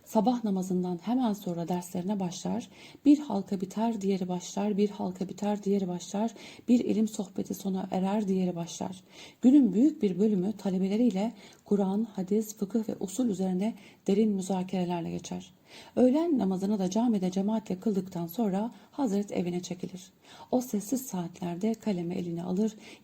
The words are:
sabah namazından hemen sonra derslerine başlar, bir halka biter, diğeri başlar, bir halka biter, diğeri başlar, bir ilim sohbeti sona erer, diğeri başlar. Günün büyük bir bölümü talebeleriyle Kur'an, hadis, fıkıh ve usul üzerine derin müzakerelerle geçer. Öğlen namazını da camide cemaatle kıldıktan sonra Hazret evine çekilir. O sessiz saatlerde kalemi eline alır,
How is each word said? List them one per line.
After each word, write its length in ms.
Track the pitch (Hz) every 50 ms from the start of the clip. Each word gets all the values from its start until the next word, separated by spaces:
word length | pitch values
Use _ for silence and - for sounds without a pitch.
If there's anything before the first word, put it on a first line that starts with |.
| -
sabah 400 | - - 220 202 233 254 240 226
namazından 540 | 214 190 185 180 190 185 180 180 180 180 175 -
hemen 300 | - 240 262 254 220 202
sonra 360 | 202 - 180 175 170 170 165
derslerine 520 | 180 175 175 - - 185 175 190 214 196
başlar, 480 | 190 175 175 - - 180 190 226 240 - - - - - - - -
bir 140 | 277 294 277
halka 420 | - - 208 196 196 - 202 180
biter, 400 | 190 185 - 208 220 233 226 214
diğeri 280 | 190 190 196 185 185 180
başlar, 480 | 180 175 - - - 202 202 214 208
bir 140 | 190 208 208
halka 380 | 208 - 202 185 180 185 190 185
biter, 340 | - - 208 202 208 202 208
diğeri 260 | 196 202 202 196 180
başlar, 460 | 180 175 - - - 196 220 226 - - - - - - - -
bir 160 | 247 240 -
ilim 240 | - 202 202 220 214
sohbeti 460 | - - 202 185 - - 196 - 196
sona 340 | - - 196 185 190 190 190
erer, 380 | 190 190 185 190 202 220 208 190
diğeri 280 | 190 185 185 180 175
başlar. 480 | 170 170 170 - - - - 185 - - _ - - - - - _ -
Günün 300 | 247 262 302 262 208 175
büyük 280 | 202 254 311 311 - -
bir 160 | 202 185 170
bölümü 340 | 208 226 208 185 175 202 220
talebeleriyle 800 | - - 202 180 190 185 190 202 214 247 240 190 185 208 233 - - - - - - _
Kur'an, 420 | - 208 202 202 185 190 208 226 226 -
hadis, 440 | - 185 180 202 220 220 214 -
fıkıh 320 | - 208 196 - 233 214 -
ve 60 | - -
usul 260 | - 185 - - 262
üzerine 480 | 233 196 170 190 185 185 180 196 226 233 - - - - _ -
derin 240 | - 196 196 226 214
müzakerelerle 800 | 202 190 185 180 196 185 185 185 - 185 180 175 180 175 165 170
geçer. 420 | 175 175 - - 185 180 185 - - _ _ - - - - - -
Öğlen 420 | 214 240 254 254 302 330 349 320 247
namazını 400 | 196 190 190 180 190 196 214 202
da 120 | 190 180
camide 400 | 185 220 233 254 220 202 180 185
cemaatle 500 | 180 190 190 208 220 220 208 - 185 180
kıldıktan 460 | - 233 202 190 185 185 - 170 175
sonra 460 | 170 - - 233 208 180 196 214 240 - - - -
Hazret 420 | - - 277 233 190 202 202 202 -
evine 280 | - 180 175 175 175
çekilir. 520 | 180 - 175 - - 180 - 185 - - _ _ _ - - - - -
O 100 | - 254
sessiz 460 | 247 254 - 202 196 - 277 254 -
saatlerde 680 | - - 180 170 170 - - 180 175 170 170 196 220 226
kalemi 400 | 214 - 220 208 175 175 170 180
eline 280 | 190 180 175 170 165 170
alır, 340 | 180 185 185 220 220 - - - - - -